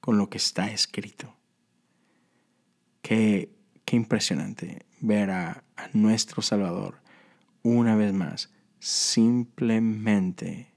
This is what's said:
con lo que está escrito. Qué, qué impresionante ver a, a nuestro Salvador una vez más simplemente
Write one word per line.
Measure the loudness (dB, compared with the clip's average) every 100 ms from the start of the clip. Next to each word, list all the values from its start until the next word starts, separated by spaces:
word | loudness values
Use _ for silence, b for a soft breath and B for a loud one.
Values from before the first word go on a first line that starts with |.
con | 2 2
lo | 2
que | -2
está | -4 -2 -4
escrito. | -2 -4 -4 -12 -16 -20 _ _ _ _ _ _ _ _ _ _ _ _ _ _ _ _ _
Qué, | -2 2 4 2 -2 _ _ _
qué | -2 -2
impresionante | 0 -2 0 -4 -6 -10 -12 -14 _ _
ver | 0 0 0
a, | -2 -6 -10 _ -18
a | -4
nuestro | 2 4 2 -2 -4
Salvador | -2 0 -2 -4 -8 -12 b b b b b _
una | 2 4 4 4
vez | 4
más | 0 -4 -6 -12 b b _
simplemente | -6 -2 0 4 4 2 -2 -4 0 2 0 0 2 2 2 -4 -10 -10 -16